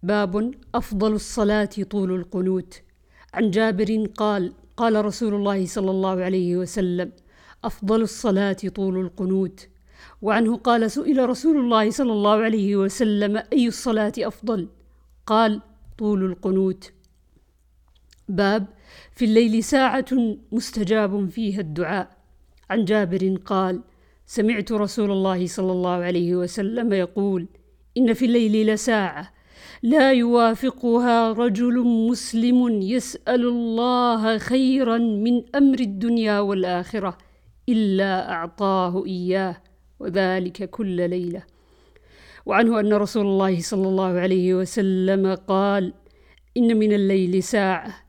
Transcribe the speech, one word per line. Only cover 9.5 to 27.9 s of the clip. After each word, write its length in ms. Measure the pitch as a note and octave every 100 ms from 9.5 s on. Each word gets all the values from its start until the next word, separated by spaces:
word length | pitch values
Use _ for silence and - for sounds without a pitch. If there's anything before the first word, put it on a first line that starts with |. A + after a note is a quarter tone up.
| F#3 - _ _ - - -
وعنه 340 | G#3 A3 A3+ A#3
قال: 340 | - A#3 A3+
سئل 380 | A#3+ D4 C4+ B3+
رسول 280 | B3+ D4+ D4+
الله 340 | A#3+ A3+ G#3+
صلى 220 | - C4
الله 300 | G#3+ G3+ G#3+
عليه 340 | A3 A3 G3 G3+
وسلم: 680 | G3 - A3+ G#3 G#3 G#3+ -
"أي 160 | D4 A#3+
الصلاة 440 | - B3+ A3+ G#3 -
أفضل؟" 500 | G3+ - G#3+ A3 E3 - _ _ _ _ -
قال: 340 | A3 A3+ G#3 - - - -
"طول 260 | G#3+ G3+
القنوت". 680 | F#3+ F3+ G3+ F#3+ F#3+ F#3 - _ _ _ _ _ _ _ _ _ _ _ _ _ -
باب 380 | F#3 G3 G#3+ G3 - - - -
في 120 | -
الليل 400 | A#3 A3 A#3 A3
ساعة 720 | A3 C#4 C4 G#3+ G#3 C4 A#3 G#3 -
مستجاب 760 | A3 - - F#3+ A3 G#3 G3+ F#3+
فيها 320 | G3 A3 G3
الدعاء. 560 | E3+ D3+ E3 F#3+ - _ _ _ _ _ _
عن 140 | G#3
جابر 520 | G3 G#3+ G3 F#3 F#3+ F#3
قال: 360 | F#3 F#3+ F#3+ F#3 - _ _ _ _
سمعت 460 | - G#3+ A3+ G3
رسول 380 | A3 G#3 - G#3
الله 360 | G3 F#3+ F#3 F3+
صلى 260 | - F#3
الله 180 | F#3 F3+
عليه 460 | F3+ F3 F3 F3 F3+
وسلم 560 | F3 F3 G3 A3+ A#3
يقول: 560 | G3 F3 G#3 G3+ F#3+ E3+ _ _ _ _